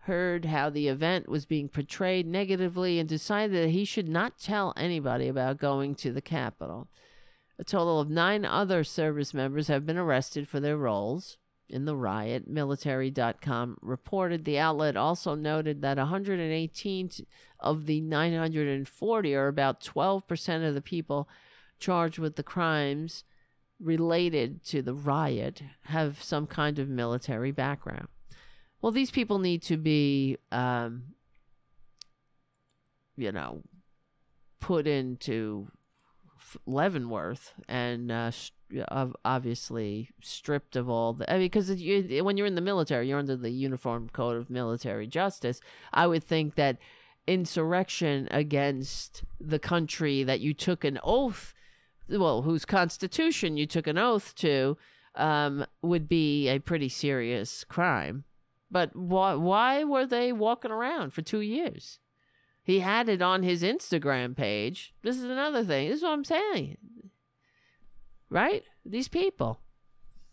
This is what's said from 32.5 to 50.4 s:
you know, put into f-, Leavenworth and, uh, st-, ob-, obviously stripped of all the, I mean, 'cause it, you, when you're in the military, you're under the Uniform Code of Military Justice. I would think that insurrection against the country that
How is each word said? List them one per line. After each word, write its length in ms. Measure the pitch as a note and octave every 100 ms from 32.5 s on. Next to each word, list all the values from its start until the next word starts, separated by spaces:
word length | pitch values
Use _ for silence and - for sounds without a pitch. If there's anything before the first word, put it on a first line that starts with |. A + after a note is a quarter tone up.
| _ _ _ _ _ _ -
you 160 | G#2+
know, 300 | G2 B1+ C2 - - _ _ _ _ _ _ _ -
put 260 | - E3+ D3+
into 800 | C#3 B2+ B2 - A2+ G#2+ G#2 G2+ _ _ _ _ _ _ _
f-, 200 | - - -
Leavenworth 880 | C3+ F3+ D#3+ A#2+ G#2+ E2 B2+ - - -
and, 440 | B2 A#2+ A#2+ A#2+
uh, 180 | A#2 A#2
st-, 540 | - - _ - C3 -
ob-, 260 | C3+ B2+ -
obviously 880 | - C3 B2+ A#2+ - A#2 G#2 G#2 A#2+ -
stripped 540 | - - - C#3+ - B2+
of 120 | B2
all 260 | A#2 A#2
the, 160 | A#2 -
I 80 | F#3
mean, 120 | F#3
'cause 180 | G#3+ F#3+
it, 100 | F#3+
you, 440 | E3+ G3 F3+ C3+
when 140 | F#3+ G3+
you're 100 | G3+
in 80 |
the 60 | F3
military, 480 | F#3 F#3+ D3+ B2+ B2+
you're 100 | C#3+
under 180 | C#3 B2+
the 140 | A#2+
Uniform 580 | B2+ C3+ B2+ B2 A#2 A2+
Code 260 | - A#2+ A#2
of 140 | A#2+
Military 560 | B2 A#2 A#2 B2 G#2+ A2
Justice. 540 | D#3+ G3 - A#2+ B2 - - -
I 140 | - F3
would 160 | E3
think 320 | - D#3+ D3+
that 240 | - C#3 B2+ - - - _ -
insurrection 1040 | F#3 E3+ F3 D#3+ F3+ F#3 - D#3 C#3 C3
against 920 | C#3+ D3+ C#3+ C#3+ C3+ C3 - - - - -
the 180 | D#3 D3+
country 640 | - F3 D#3 - D#3 C#3
that 180 | C3 B2+